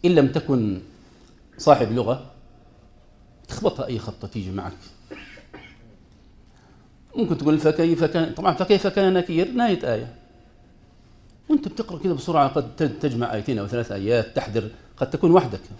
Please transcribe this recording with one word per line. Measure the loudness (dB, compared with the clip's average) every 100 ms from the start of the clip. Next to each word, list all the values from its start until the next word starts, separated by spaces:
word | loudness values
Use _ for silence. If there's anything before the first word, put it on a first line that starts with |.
إن | 4
لم | 6 4
تكن | 2 0 0 0 -4 -10 -20 -20 -20 -20 -20 -20 -2
صاحب | 4 4 4
لغة | -2 -2 -4 -6 -20 -20 -20 -20 -20 -20 -20 -20 -20 -20 -20 -14
تخبطها | -4 -4 -2 -6
أي | -6
خطة | -8 -12 -12
تيجي | -10 -8
معك. | -8 -10 -12 -20 -20 -20 -20 -20 -20 -20 -20 -20 -20 -20 -20 -20 -20 -20 -20 -20 -20 _ -20 -20 _ -12 -4
ممكن | -2 0
تقول: | 2 4
"فكيف | 4 2 2 2
كان"، | 0 0 -2
طبعا | -2 -2
"فكيف | 0 2 2 2
كان | 2 2
نكير" | 2 0 0 0
نهاية | 0 0 0 -2
آية، | -4 -6 -16 -20 -20 -20 -20 -20 -20 -20 -20 -20 -20 -20 -14 -2
وأنت | -2 -2
بتقرأ | -8 -10 -4
كده | -4
بسرعة | -2 0 2 4
قد | 2 -4 -2
ت-، |
تجمع | -4 -2 -4 -2 -2
آيتين | -4 -4 -4
أو | -4
ثلاث | -4 -4
آيات، | -4 0 0 0 -4
تحذر، | -4 -4 -6 -10 -16 -8
قد | -6
تكون | 0 4
وحدك، | 4 4 -6 -14 -16